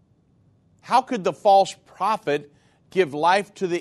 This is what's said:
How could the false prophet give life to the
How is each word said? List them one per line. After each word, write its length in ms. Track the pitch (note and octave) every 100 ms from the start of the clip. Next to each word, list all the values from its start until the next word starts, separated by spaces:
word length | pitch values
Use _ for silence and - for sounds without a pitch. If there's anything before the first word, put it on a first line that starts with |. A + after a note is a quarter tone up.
| _ _ _ _ _ _ _ _
How 200 | - A#3+
could 220 | B3 A#3+
the 100 | F3+
false 440 | - G#3+ G3 F#3 - _
prophet 680 | - G3 G#3+ - D3 C#3+ _ _ _ _
give 240 | F#3 E3+
life 400 | D3 E3 G3 G3
to 120 | - F#3
the 140 | E3+